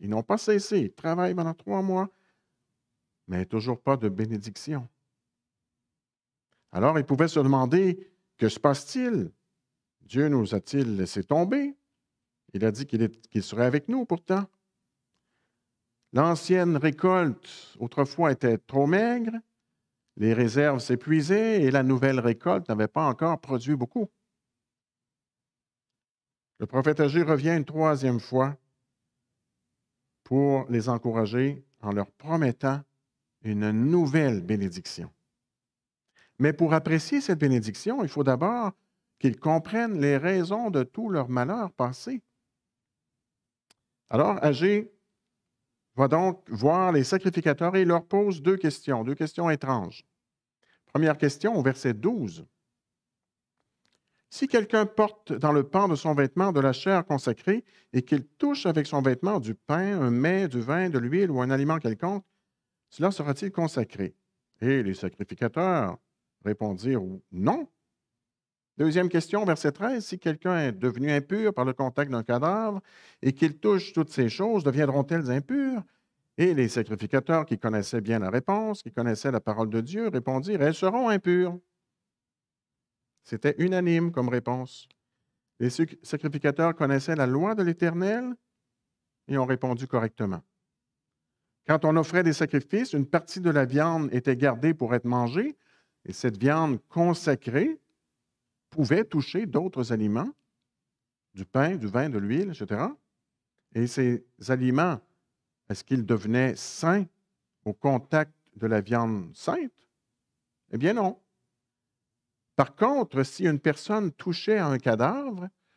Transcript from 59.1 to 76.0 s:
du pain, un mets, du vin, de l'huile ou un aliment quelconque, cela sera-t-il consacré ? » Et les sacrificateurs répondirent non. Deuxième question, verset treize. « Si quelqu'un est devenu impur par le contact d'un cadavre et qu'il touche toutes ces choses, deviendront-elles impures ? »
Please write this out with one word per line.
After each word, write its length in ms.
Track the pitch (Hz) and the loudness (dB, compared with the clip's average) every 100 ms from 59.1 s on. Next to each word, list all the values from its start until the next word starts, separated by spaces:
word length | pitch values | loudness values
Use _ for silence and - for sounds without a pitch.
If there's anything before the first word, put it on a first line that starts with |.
| 127 190 202 | 0 0 -2
du 160 | 110 110 | -4 -8
pain, 460 | - 156 190 196 | -4 -2 0 0
un 100 | 127 | 0
mets, 360 | 120 156 190 185 | 2 2 2 0
du 100 | 123 | -2
vin, 300 | 117 165 185 | -2 -2 0
de 100 | 139 | -2
l'huile 320 | 120 170 190 | 0 0 0
ou 100 | 131 | 0
un 80 | 123 | 0
aliment 300 | 135 143 160 | 0 0 0
quelconque, 460 | 117 110 175 190 - _ _ _ _ _ _ | -2 -4 -4 -4 -8 _ _ _ _ _ _
cela 220 | - 180 | -2 -2
sera-t-il 400 | 190 143 139 196 | 0 -4 -4 -4
consacré ? » 640 | 190 165 - 107 - 92 - _ _ _ _ | -4 -2 -2 -6 -6 -8 -8 _ _ _ _
Et 220 | 120 135 | 0 0
les 100 | 101 | 0
sacrificateurs 1040 | 92 95 - 101 - 117 160 185 170 98 82 _ _ _ _ | -4 -8 -8 -12 -6 -4 0 0 0 -2 -6 _ _ _ _
répondirent 600 | 101 104 107 92 120 127 92 95 - | -6 -4 -4 -4 -2 -2 -4 -10 -12
non. 380 | 90 110 269 294 _ _ _ _ _ _ _ _ _ _ - | -2 0 0 -6 _ _ _ _ _ _ _ _ _ _ -2
Deuxième 320 | 156 165 180 | 2 2 2
question, 360 | 175 165 202 202 | 0 0 0 0
verset 260 | 156 147 | 0 0
treize. « 340 | - 220 254 - | -2 -4 -4 -6
Si 120 | 185 | -6
quelqu'un 400 | 170 151 180 175 | -4 -2 -2 0
est 120 | 143 | 0
devenu 380 | 98 123 120 143 | 0 -2 0 0
impur 420 | 143 139 202 214 | 0 0 -2 0
par 120 | 185 127 | 0 -2
le 80 | |
contact 380 | 127 131 123 143 | 0 -2 -2 -2
d'un 120 | 123 | -4
cadavre 580 | 110 120 156 208 220 196 - - - _ | -2 0 0 -2 -4 -6 -10 -20 -20 _
et 100 | 135 | -2
qu'il 260 | 135 160 147 | 2 0 2
touche 340 | 208 196 185 | 2 2 0
toutes 160 | 165 160 | -4 -2
ces 180 | - 120 | 0 -2
choses, 360 | - 208 214 | 0 -2 0
deviendront-elles 640 | 143 131 147 139 139 165 135 | 0 2 2 0 0 -2 -2
impures ? » 520 | 131 139 277 269 247 - _ | -4 -2 -4 -2 -4 -8 _